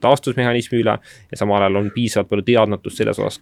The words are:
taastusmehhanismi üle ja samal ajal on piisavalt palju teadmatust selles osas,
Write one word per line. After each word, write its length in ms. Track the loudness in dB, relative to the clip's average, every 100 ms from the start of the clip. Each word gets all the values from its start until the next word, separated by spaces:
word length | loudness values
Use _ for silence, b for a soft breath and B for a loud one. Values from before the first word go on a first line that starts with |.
| 2
taastusmehhanismi 720 | 2 0 -2 -2 -2 -2 0
üle 140 | 0 -2
ja 380 | -6 -20 -16 -6
samal 240 | 0 2 2
ajal 100 | 2
on 80 | -2
piisavalt 380 | -2 -2 0 0
palju 160 | -2 2
teadmatust 560 | 2 4 0 -6 -4
selles 160 | -2 -2
osas, 180 | -4 -2